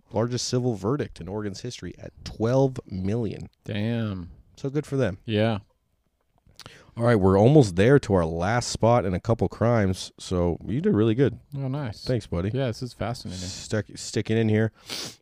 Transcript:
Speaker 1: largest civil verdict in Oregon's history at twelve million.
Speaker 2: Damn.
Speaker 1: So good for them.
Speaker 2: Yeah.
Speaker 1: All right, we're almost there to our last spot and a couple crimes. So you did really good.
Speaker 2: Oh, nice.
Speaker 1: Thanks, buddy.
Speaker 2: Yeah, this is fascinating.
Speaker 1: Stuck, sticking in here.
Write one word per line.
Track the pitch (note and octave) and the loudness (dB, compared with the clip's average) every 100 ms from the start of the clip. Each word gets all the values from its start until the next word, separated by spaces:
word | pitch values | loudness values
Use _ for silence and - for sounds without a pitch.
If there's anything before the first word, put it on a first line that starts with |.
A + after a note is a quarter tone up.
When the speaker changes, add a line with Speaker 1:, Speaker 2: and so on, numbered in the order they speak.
| _ | _
Speaker 1:
largest | G#2 A#2+ B2 - | -4 -2 -2 -2
civil | B2+ B2 | -2 -2
verdict | G#2 F#2+ D3 G#2 - | -2 -2 -2 -4 -8
in | E2+ | -10
Oregon's | G#2 G#2 F#2+ | -8 -8 -8
history | B2 - F2 - | -12 -12 -14 -14
at | - - - | -16 -14 -14
twelve | - A2 C3 C3+ B2+ - | -2 2 4 2 0 -8
million. | F#2 F#2 A#2 G#2+ - - _ | -6 -2 -2 -2 -6 -14 _
Speaker 2:
Damn. | - G#2+ G#2+ A#2 A2 F#2 F2 - _ - | -8 -4 -2 -2 -4 -6 -10 -16 _ -12
Speaker 1:
So | C#3 | -6
good | C#3+ | -6
for | D3 C#3 | -4 -2
them. | A2+ F#2+ | -2 -2
Speaker 2:
Yeah. | - G#2 A2+ G#2 - _ _ _ _ _ _ _ _ - - - - - | -2 0 2 0 -6 _ _ _ _ _ _ _ _ -20 -20 -20 -16 -2
Speaker 1:
All | |
right, | A#2 A2+ | 2 6
we're | F#2+ F#2+ | 6 6
almost | A#2 D3+ G#2+ E2+ | 8 8 6 4
there | A2 C#3 | 4 4
to | - | 4
our | F#2+ | 2
last | D#2+ E2 F2+ A#2+ - | 2 0 -2 -2 -4
spot | - A2+ A#2+ | 0 4 4
and | F#2+ | 2
a | F2 | -4
couple | - A2+ F#2+ | -2 0 0
crimes. | - A2+ A#2 G2 F#2 - - | 0 2 2 2 -2 -8 -16
So | - F2+ F2 - - | -4 0 0 -2 -4
you | A#2+ | -2
did | G3+ | 0
really | G#2+ A2+ | 2 2
good. | A2 C3+ A#2 - | 4 2 0 -10
Speaker 2:
Oh, | C#3+ C3+ | -8 -6
nice. | C#3 C3 - | -6 -6 -8
Speaker 1:
Thanks, | - B2 - | -4 -4 -2
buddy. | F2 F#2+ | -4 -2
Speaker 2:
Yeah, | B2+ C3 | -2 -4
this | G#2+ | -4
is | B2 | -10
fascinating. | - G#2 B2+ G#2 F#2 F#2 | -8 -8 -8 -10 -10 -10
Speaker 1:
Stuck, | - - G#2+ - - | -10 -4 -4 -4 -10
sticking | - A#2 G#2+ A2+ | -6 -6 0 2
in | A2 | 4
here. | G#2+ A2 - - - - - | 2 2 -4 -12 -12 -12 -14